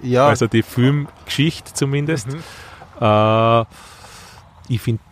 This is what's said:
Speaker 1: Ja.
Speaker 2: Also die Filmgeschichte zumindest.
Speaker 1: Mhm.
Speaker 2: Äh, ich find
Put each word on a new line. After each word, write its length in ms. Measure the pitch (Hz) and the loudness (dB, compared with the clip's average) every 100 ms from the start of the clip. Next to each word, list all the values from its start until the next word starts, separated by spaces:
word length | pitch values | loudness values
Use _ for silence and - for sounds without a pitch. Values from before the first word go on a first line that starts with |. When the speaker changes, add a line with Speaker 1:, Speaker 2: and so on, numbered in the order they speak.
Speaker 1:
Ja. 260 | 127 123 135 | -2 2 4
Speaker 2:
Also 200 | 110 117 | 2 2
die 160 | 113 | 0
Filmgeschichte 1120 | - - 127 147 143 - - - 156 - - | 0 0 2 0 -4 -12 -8 -2 -2 -2 -10
zumindest. 540 | - 139 143 147 151 113 | -6 -4 -2 -4 -6 -6
Speaker 1:
Mhm. 160 | 147 - - - - - - | -12 -14 -20 -20 -20 -18 -2
Speaker 2:
Äh, 640 | 113 107 107 110 113 117 110 - - - - - - - - - - | 2 4 4 2 2 2 0 -10 -20 -20 -20 -20 -20 -20 -20 -16 -6
ich 140 | 117 | -6
find 180 | - 113 _ | -4 -6 _